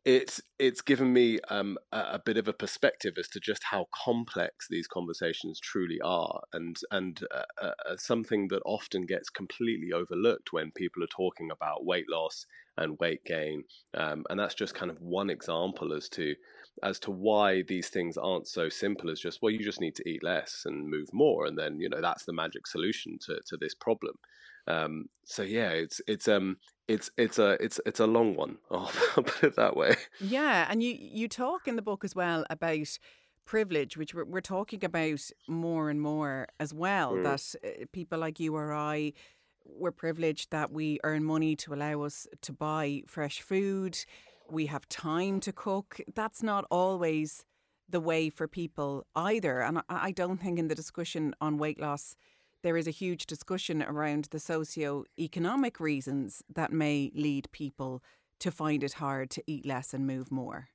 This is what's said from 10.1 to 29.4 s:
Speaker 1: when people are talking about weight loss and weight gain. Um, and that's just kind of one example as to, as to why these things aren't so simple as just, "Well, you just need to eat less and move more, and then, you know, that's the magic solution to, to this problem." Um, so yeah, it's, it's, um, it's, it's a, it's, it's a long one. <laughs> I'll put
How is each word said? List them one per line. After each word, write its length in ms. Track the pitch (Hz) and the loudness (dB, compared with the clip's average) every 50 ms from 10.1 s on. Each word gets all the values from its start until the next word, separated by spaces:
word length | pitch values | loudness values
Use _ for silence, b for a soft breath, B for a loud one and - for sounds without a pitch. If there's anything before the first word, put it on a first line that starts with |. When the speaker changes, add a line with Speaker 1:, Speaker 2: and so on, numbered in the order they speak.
| 90 87 107 120 - - - - | 0 2 4 4 4 2 -2 -4
Speaker 1:
when 220 | 87 80 78 78 - | -2 -2 -2 -4 -4
people 300 | - 92 87 - 87 85 | -4 -4 -2 -2 -2 -4
are 100 | - - | -4 -2
talking 360 | - 92 90 - - 82 82 | 0 0 0 0 -4 -6 -8
about 340 | 78 - 80 76 78 - 67 | -6 -4 -4 -4 -4 -2 0
weight 220 | 90 90 90 - - | 0 0 0 0 0
loss 380 | 80 82 80 80 - - - B B B B B B - | -2 0 0 -2 -4 -8 -12 B B B B B B -2
and 200 | 80 76 76 - | -2 -2 0 0
weight 220 | 87 85 78 - - | 0 0 0 -2 -4
gain. 380 | - 85 80 76 78 76 73 73 B B B B _ - | -4 -2 -2 -2 -2 -4 -6 -8 B B B B _ -4
Um, 320 | - 80 76 76 78 - - | -2 -2 -2 -2 -4 -4 -4
and 100 | 90 101 | -2 -2
that's 140 | 104 - - | -2 -2 -2
just 200 | - 104 - - | -2 -4 -4 -4
kind 160 | - 95 85 | -4 -6 -6
of 60 | 80 78 | -6 -8
one 300 | 85 87 87 95 101 98 | -6 -2 -2 0 0 0
example 640 | - - - 85 82 82 90 95 95 - - 78 78 | -2 -4 -4 -2 0 0 0 0 -2 -4 -4 -4 -2
as 160 | 76 - - - | -4 -6 -6 -6
to, 220 | 95 80 73 71 B B B B B B B B - - | -4 -2 -2 -4 B B B B B B B B -4 -4
as 160 | 101 95 - | -4 -2 -2
to 100 | - 107 | -4 -6
why 520 | 98 92 98 110 107 104 104 98 95 95 87 80 | -4 0 2 4 6 6 6 6 6 4 2 2
these 220 | 95 90 85 - | 0 -2 -2 -2
things 260 | - 95 85 85 80 | -2 -2 -2 -2 -2
aren't 320 | - - 95 92 85 - - | -2 0 0 0 0 -2 -4
so 220 | - 92 82 80 | -2 -2 -2 -2
simple 400 | - - 104 101 101 90 90 82 | 0 0 0 0 0 -2 -2 -4
as 100 | 80 - | -4 -4
just, 200 | - 85 - - 117 | -6 -6 -4 0 2
"Well, 100 | 110 110 | 2 2
you 100 | 107 104 | 2 -2
just 200 | 104 - - 87 | -4 -4 -2 -4
need 120 | 78 - | -4 -4
to 120 | - - 85 | -4 -6 -6
eat 160 | 85 - 78 | -4 -2 -2
less 380 | 87 90 78 - - - - - | 0 0 0 -2 -4 -8 -8 -6
and 240 | 73 73 73 73 76 | -6 -6 -4 -4 -4
move 200 | 76 76 76 - 90 | -4 -4 -4 -2 2
more, 320 | 113 151 147 - 80 76 | 4 4 4 4 4 0
and 140 | 76 76 78 | -2 -2 -2
then, 200 | 78 76 76 76 | -2 -2 -2 -2
you 120 | 92 95 | -2 -2
know, 100 | - - | -2 0
that's 240 | - 85 - - - | 0 0 0 -2 -4
the 80 | - 85 | -6 -4
magic 340 | 82 80 82 - - - | -2 -4 -4 -6 -8 -10
solution 520 | - - 82 85 104 110 - - 82 82 78 - | -6 -4 -2 0 0 -2 -4 -6 -10 -10 -10 -8
to, 140 | - 82 - - | -6 -6 -8 -6
to 120 | - 85 78 | -8 -8 -6
this 160 | 78 73 - | -6 -8 -8
problem." 400 | - - - 113 - - - - - B B B B B B B B B | -4 -2 0 0 0 -2 -6 -8 -10 B B B B B B B B B
Um, 400 | - 82 80 78 78 78 78 78 - - _ _ | -2 0 0 0 -2 -4 -6 -8 -10 -14 _ _
so 160 | - - - 101 | -10 -6 -6 -4
yeah, 280 | 95 110 117 113 92 | -2 0 0 0 2
it's, 300 | 82 82 82 78 - - - | 2 0 0 -2 -4 -6 -4
it's, 220 | - 107 98 - 113 | -2 -2 2 4 4
um, 280 | 104 101 95 95 92 b b b b _ _ | 6 6 4 2 0 b b b b _ _
it's, 240 | - 110 104 - - - | 0 0 0 0 -2 2
it's 220 | - 117 110 - 117 | 2 2 4 6 6
a, 120 | 107 101 95 - | 6 8 6 4
it's, 200 | - 110 - - - | 2 -2 -2 -2 -2
it's 140 | 113 - - | 0 2 4
a 80 | 113 | 6
long 300 | 110 113 117 117 107 92 | 6 8 6 6 6 4
one. 220 | - - - - - _ | 2 -2 -4 -6 -8 _
<laughs> 60 | - | -4
I'll 180 | 92 92 92 - - - 480 - - | -2 -2 -2 -2 2 4 4 6 6
put 260 | - 123 - - - | 4 4 4 4 6